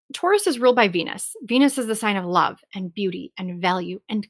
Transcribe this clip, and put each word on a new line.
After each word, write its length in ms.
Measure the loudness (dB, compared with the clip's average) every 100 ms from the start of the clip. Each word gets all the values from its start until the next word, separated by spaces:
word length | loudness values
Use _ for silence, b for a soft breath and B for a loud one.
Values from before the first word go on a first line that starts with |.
| _
Taurus 320 | -4 2 2 2
is 120 | 2
ruled 180 | 4 4
by 120 | 4
Venus. 480 | 2 -4 -6 -10 -10
Venus 360 | 0 4 4 2
is 80 | -4
the 100 | -2
sign 200 | -2 -2
of 80 |
love 340 | 0 2 2 -2 _
and 200 | -10 -10
beauty 380 | -4 -4 -4 -10 -10
and 240 | -8 -2
value 400 | 0 0 -4 -10 -6
and 180 | -6 -6